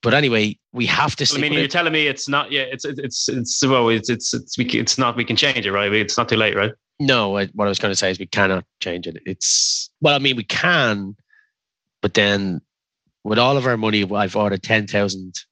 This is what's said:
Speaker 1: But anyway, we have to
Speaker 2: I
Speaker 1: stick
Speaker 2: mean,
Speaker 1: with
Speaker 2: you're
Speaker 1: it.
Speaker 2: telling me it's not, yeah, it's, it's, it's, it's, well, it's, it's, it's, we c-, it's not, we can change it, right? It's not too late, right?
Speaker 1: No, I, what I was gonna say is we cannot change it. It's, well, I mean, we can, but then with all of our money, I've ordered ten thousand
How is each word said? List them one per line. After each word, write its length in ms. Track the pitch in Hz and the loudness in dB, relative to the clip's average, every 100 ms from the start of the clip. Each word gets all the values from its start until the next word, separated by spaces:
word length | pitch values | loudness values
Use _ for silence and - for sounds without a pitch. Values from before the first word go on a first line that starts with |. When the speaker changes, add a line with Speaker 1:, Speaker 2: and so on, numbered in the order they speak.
Speaker 1:
But 120 | 120 | 2
anyway, 440 | 135 143 113 107 101 _ | 2 2 2 0 -4 _
we 140 | 123 117 | -6 -2
have 300 | - 147 - | 0 0 0
to 60 | |
Speaker 2:
I 20 | 131 | -2
Speaker 1:
stick 160 | 143 | 0
Speaker 2:
mean, 100 | 147 | 0
Speaker 1:
with 60 | 147 | 0
Speaker 2:
you're 80 | 139 | 0
Speaker 1:
it. 60 | |
Speaker 2:
telling 200 | 175 170 | 0 0
me 160 | 156 147 | 2 0
it's 220 | 135 - | -2 -2
not, 220 | 143 131 | -2 0
yeah, 80 | 143 | -4
it's, 240 | 131 131 147 | -4 -6 -10
it's, 140 | 135 | -8
it's, 300 | 139 - - | -8 -4 -4
it's, 360 | 135 120 - 135 | -4 -4 0 2
well, 240 | 131 117 | 4 4
it's, 200 | 113 - | 2 0
it's, 240 | 117 - | -4 -2
it's, 240 | 123 - - | -6 -6 -4
we 120 | 123 | -2
c-, 100 | 120 | 0
it's 180 | 117 - | 0 0
not, 200 | 127 120 | 0 0
we 80 | 120 | -2
can 100 | 117 | 0
change 300 | 143 131 101 | 2 0 0
it, 60 | |
right? 180 | 98 101 | 0 2
It's 260 | 104 104 - | 2 0 0
not 120 | 117 | 0
too 80 | 113 | 2
late, 180 | 107 101 | 2 2
right? 160 | 107 - _ _ | 0 -2 _ _
Speaker 1:
No, 360 | 139 127 104 101 | 2 2 2 0
I, 100 | 98 | -2
what 180 | 101 101 | 0 -2
I 40 | |
was 100 | 98 | 0
gonna 160 | 107 95 | -2 0
say 140 | 95 | -2
is 80 | 92 | -2
we 80 | 95 | -4
cannot 380 | - 98 92 - _ | 0 2 2 -4 _
change 260 | - 87 85 | -6 -6 -8
it. 100 | 82 - | -12 -10
It's, 640 | 98 - - - - - _ | -4 0 0 0 -2 -6 _
well, 160 | 143 143 | 2 2
I 40 | |
mean, 180 | 139 123 | 2 -2
we 80 | 107 | -4
can, 720 | - 170 175 127 104 98 104 _ _ _ _ _ _ _ _ | -2 2 2 2 0 -4 -10 _ _ _ _ _ _ _ _
but 120 | 101 | -2
then 480 | 101 101 101 98 85 _ _ _ _ _ _ 104 | 2 2 2 0 -4 _ _ _ _ _ _ -2
with 120 | 107 | 2
all 180 | 123 139 | 4 2
of 80 | 127 | 2
our 100 | 117 | 0
money, 340 | 110 107 95 | 2 2 0
I've 280 | 101 98 110 | 0 -2 0
ordered 260 | 104 98 | 0 -2
ten 240 | - 110 101 | 0 0 2
thousand 480 | 104 101 95 92 - - | 0 0 -2 -10 -16 -18